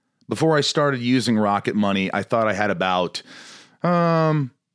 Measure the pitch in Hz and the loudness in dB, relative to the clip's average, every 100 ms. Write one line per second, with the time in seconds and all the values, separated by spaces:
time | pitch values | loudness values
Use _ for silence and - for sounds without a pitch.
0 | _ _ - 110 160 151 143 156 147 127 | _ _ -10 -2 2 2 0 0 0 0
1 | 120 127 120 107 104 101 117 104 101 98 | 0 2 2 0 2 0 -2 0 0 0
2 | 95 101 - 117 110 98 104 90 92 90 | -2 -4 -2 0 0 0 -2 0 0 0
3 | 87 - - - - - - _ 175 175 | -2 -6 -16 -20 -20 -20 -20 _ 0 2
4 | 170 165 160 156 131 - _ | 2 2 2 0 -4 -10 _